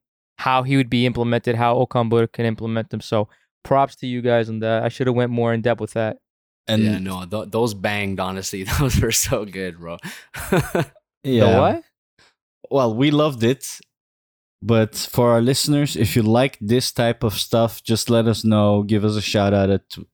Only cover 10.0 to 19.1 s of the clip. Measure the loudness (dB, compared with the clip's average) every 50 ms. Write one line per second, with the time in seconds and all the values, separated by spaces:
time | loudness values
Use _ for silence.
10 | -14 -16 -18 -18 -20 _ -16 -12 -6 -2 0 0 0 0 -2 -4 -4 -4 _ _
11 | _ _ _ _ -4 0 2 4 4 4 4 4 4 2 0 -2 -6 _ _ _
12 | _ _ _ _ _ _ _ _ _ _ _ _ -8 -2 0 0 0 2 2 2
13 | 2 2 2 2 2 0 0 0 0 0 0 0 -4 -14 -14 -16 -18 _ _ _
14 | _ _ _ _ _ _ _ _ _ _ _ -6 -2 2 2 4 2 2 -2 -6
15 | -10 -4 0 2 4 4 4 4 4 2 0 0 0 0 0 0 0 0 -2 -2
16 | 0 0 2 2 2 4 4 4 2 0 -2 -4 -2 0 0 0 0 -2 -2 0
17 | 0 0 0 0 -2 -2 -2 -4 -4 0 2 2 2 0 -2 -4 -4 -2 -2 -2
18 | 0 2 2 2 4 2 0 2 2 2 4 4 4 4 4 2 2 2 0 2
19 | 2 0